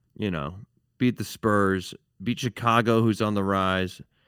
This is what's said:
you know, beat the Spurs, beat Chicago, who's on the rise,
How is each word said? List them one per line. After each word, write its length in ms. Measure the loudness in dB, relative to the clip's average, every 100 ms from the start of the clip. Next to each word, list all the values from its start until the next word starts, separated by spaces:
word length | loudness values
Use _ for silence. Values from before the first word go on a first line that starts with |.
| _ -8
you 160 | -4
know, 240 | -4 -6 -10 -20 _ _ -2
beat 200 | -2 0
the 60 |
Spurs, 680 | -6 -4 2 2 2 0 -6 -16 _ -10
beat 160 | -6 -4
Chicago, 640 | -6 -2 2 2 4 4
who's 180 | 2 2
on 140 | 0 0
the 80 |
rise, 580 | 0 0 2 0 -2 -8 -20 _